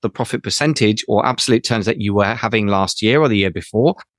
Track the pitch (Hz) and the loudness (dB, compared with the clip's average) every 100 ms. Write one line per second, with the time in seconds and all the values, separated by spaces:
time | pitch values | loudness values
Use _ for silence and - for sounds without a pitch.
0 | 110 - 127 - - - 147 151 107 107 | -6 -4 -4 -4 -4 -2 0 2 2 2
1 | - 113 - 123 - 117 - 117 101 117 | 0 0 0 -2 0 0 0 -2 -2 -2
2 | 104 101 101 117 113 110 104 98 95 - | 0 0 0 0 -2 0 0 0 0 0
3 | 107 139 151 107 98 87 - 107 139 - | 2 2 2 2 0 -2 -6 0 0 0
4 | - | -8